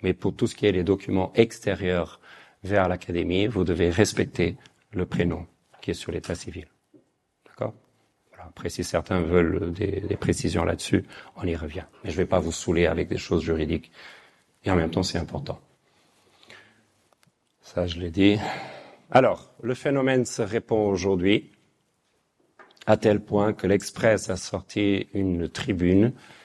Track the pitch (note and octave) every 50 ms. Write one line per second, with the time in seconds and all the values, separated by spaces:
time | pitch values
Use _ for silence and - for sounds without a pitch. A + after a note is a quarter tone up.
0 | - F#2 F2 - - G2+ D#2 - B2 A2 - - G#2+ G#2 F#2 F#2 F2 F#2 F#2+ F#2+
1 | - - G2 F#2+ F#2 F2+ - - A#2 A2 - - - G#2 F#2+ F2 G2 F2+ F2+ F2
2 | E2 - - - _ - - - - - _ _ - F#2 G#2 G2+ F#2 F2+ F2+ F2
3 | - - F2+ E2+ E2 E2+ F2 F#2 G#2 A2 A2 F#2+ F2+ E2 F2 E2 F2+ E2+ E2 G2
4 | G#2+ - - - F#2 - - - F2 F2 F2 - - - _ _ _ _ - F#2
5 | F2+ - - - F2+ F2 D#2+ D#2+ E2+ - _ _ _ _ _ _ - - F2 -
6 | - - E2+ E2+ - - E2+ - - A2 - F2+ D#2 - _ _ _ _ _ -
7 | _ _ _ _ _ _ _ _ _ - - - A2 A2 - - _ _ _ _
8 | _ _ _ _ _ _ _ - F2 E2 - - - - - - F2 - - E2+
9 | E2 - F#2 F2+ E2+ D#2+ F2 F2 E2+ D#2+ E2+ F2+ - E2+ F2 F#2+ G#2 G2 F#2+ F#2+
10 | G2 F#2 G2 - - - F2 - - E2+ D#2+ F2 E2+ F2 E2+ - - - - F#2
11 | - - - - - - - - G2 F2+ E2 D2+ D2+ D2+ D#2 F2+ - - _ -
12 | - - D#2+ F#2 F2+ - F#2+ F2+ F2+ E2+ E2 - - - E2+ E2 F2 D#2+ E2 E2+
13 | E2 E2 - - - - F2+ E2 D2+ E2 D#2+ D#2 D#2 D2+ E2+ D#2+ - - _ -
14 | - - - - - _ _ _ _ _ _ _ - - F#2 F2 E2 E2 E2 F#2+
15 | F#2 - - E2+ E2+ - - - C#2 - - - - _ _ _ _ _ _ _
16 | _ _ _ _ _ _ _ _ _ _ - - - _ _ _ _ _ _ _
17 | _ _ _ _ _ _ _ _ _ _ _ _ _ - - F2+ F2+ F2+ E2 E2+
18 | F2+ F2 E2 G2 G2 G2+ G2+ G#2+ G2+ - - - - - - - - - - -
19 | _ _ - C3 C3 A2 F2+ - - - _ - - A2+ B2+ - - D3+ C#3 C#3
20 | C3 C3+ C3 B2+ A#2+ - - - A#2 F#2 A2 A2+ - - A#2 A2 G#2+ G2+ G2 F2+
21 | F2+ G2 G2 F#2 F2 G2 G#2+ A2+ - - - _ _ _ _ _ _ _ _ _
22 | _ _ _ _ _ _ _ _ _ _ _ - - - _ _ - - A2 G#2+
23 | - A2 G#2 G#2 G#2 - G#2+ G#2 G2+ G#2+ G#2 - - F#2 G2+ G2+ - - - -
24 | - A2+ A2 G#2 - - F#2 F2+ - - - F#2+ - - - G#2 G#2 G2+ G2 G2
25 | G#2 - - G2 F#2+ F#2+ F2 E2+ E2+ E2 - - - - G2+ E2+ F2+ F2 F#2 F#2+
26 | G#2+ B2 B2 - - - - - -